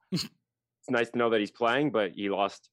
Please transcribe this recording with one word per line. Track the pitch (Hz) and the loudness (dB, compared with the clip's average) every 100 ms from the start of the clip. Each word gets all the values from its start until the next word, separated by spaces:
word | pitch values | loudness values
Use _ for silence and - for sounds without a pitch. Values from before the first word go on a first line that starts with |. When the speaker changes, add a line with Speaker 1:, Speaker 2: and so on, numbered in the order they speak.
Speaker 1:
<laughs> | _ | _
Speaker 2:
it's | 92 - _ _ _ _ _ - | -8 -8 _ _ _ _ _ -4
nice | 123 117 | -2 0
to | 120 | 0
know | 117 | 2
that | 113 | 2
he's | 104 | 0
playing, | - 117 127 151 | 0 0 2 0
but | 110 98 | 0 -2
he | - 101 | -2 -4
lost, | 95 101 - _ | 0 0 -2 _